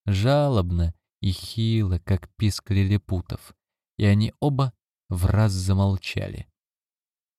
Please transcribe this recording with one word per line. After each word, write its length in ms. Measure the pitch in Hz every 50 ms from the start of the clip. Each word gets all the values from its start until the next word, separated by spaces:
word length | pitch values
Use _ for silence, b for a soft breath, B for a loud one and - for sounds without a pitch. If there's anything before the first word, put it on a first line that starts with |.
| _
жалобно 880 | 104 98 95 110 131 143 147 147 139 127 101 90 90 87 85 85 85 - _ _ _ _ _
и 100 | - 98
хило, 680 | 90 - - - - 113 113 113 113 110 104 92 90 85
как 320 | - - 98 92 - - _
писк 340 | - 110 101 - - - -
лилипутов, 840 | 98 98 98 95 104 104 - - 98 87 - - - - - - - _ _ _ _ _ _ _ _ -
и 80 | 107
они 260 | 101 101 104 110 - - _
оба 320 | - 147 139 131 135 127 - _ _ _ _ _ _ -
враз 420 | 101 87 92 95 101 104 110 104
замолчали. 920 | 95 92 92 95 95 95 98 98 98 95 - - - - - - - - - - _ _ _ _ _ _ _ _ _ _ _ _ _ _ _ _ _